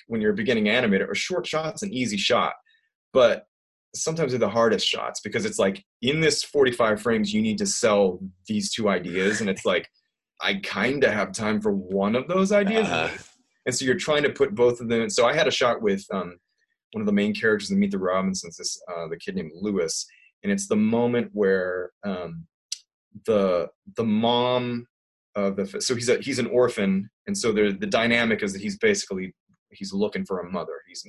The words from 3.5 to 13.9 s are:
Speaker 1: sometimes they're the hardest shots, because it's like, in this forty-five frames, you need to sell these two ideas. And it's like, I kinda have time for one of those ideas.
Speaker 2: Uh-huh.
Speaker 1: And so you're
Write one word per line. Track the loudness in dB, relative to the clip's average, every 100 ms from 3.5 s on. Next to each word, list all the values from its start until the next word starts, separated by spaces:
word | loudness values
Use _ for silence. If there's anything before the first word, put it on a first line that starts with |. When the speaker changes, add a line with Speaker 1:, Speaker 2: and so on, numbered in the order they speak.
| _ _ _ _ -6
Speaker 1:
sometimes | -4 -2 0
they're | 2
the | 2
hardest | 4 4 4 0
shots, | -2 -4 -8
because | -6 -4 -2
it's | 0
like, | 0 0 _ -6
in | -2 2
this | 2 0
forty-five | -2 2 4 4 2 2
frames, | 0 0 0
you | 0
need | 0 0
to | -2
sell | 2 4 4 4 0 -10 -14 -6
these | -4 -2
two | -2 0
ideas. | 0 -2 0 0 0
And | -2
it's | -2 0
like, | -2 -2 _ _ _ _ -6
I | -4 -4
kinda | -4 -2 0 2 2
have | 2 -4
time | -4 -2 0
for | 0
one | -2 -2 0 2 0
of | 0
those | 0 4
ideas. | 2 2 0 2
Speaker 2:
Uh-huh. | 0 -2 -6 -16 _ _ _ -6
Speaker 1:
And |
so | -2
you're | 0